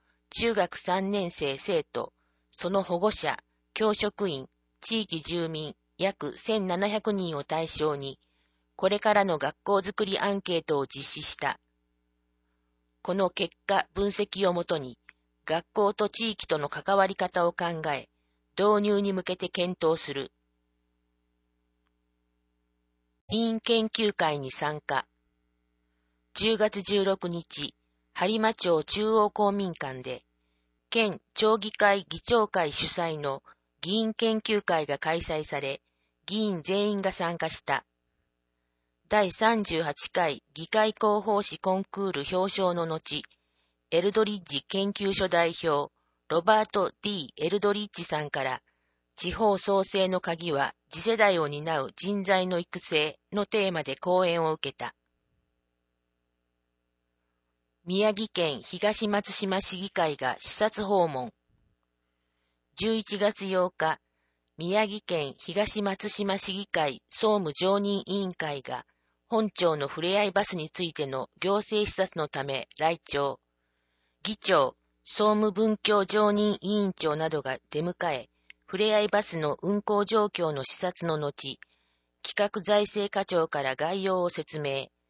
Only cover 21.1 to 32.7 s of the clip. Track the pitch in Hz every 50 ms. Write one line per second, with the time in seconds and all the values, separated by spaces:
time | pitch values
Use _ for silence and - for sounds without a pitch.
21.1 | _ _ _ _ _ _ _ _ _ _ _ _ _ _ _ _ _ _ _ _
22.1 | _ _ _ _ _ _ _ _ _ _ _ _ _ _ _ _ _ _ _ _
23.1 | _ _ _ - 202 220 233 226 226 220 - - 233 226 220 220 - - 226 208
24.1 | 196 - 180 156 151 143 135 131 - - 151 147 151 151 - - 143 127 - -
25.1 | _ _ _ _ _ _ _ _ _ _ _ _ _ _ _ _ _ _ _ _
26.1 | _ _ _ _ _ - 202 220 226 208 214 214 - 202 185 - 208 202 196 196
27.1 | 190 - - 175 170 170 170 - - - 147 - - _ _ _ _ _ _ _
28.1 | _ - 180 196 220 202 214 220 220 - - 180 170 156 147 - - 202 214 220
29.1 | 220 220 208 208 - - 208 202 202 202 196 185 160 - - 135 131 131 123 127
30.1 | 127 - - _ _ _ _ _ _ _ _ _ _ _ _ _ - 233 220 208
31.1 | 160 - - _ _ - 220 214 220 220 214 214 - - 208 202 202 202 175 -
32.1 | - 165 - - 240 233 214 - - 190 165 147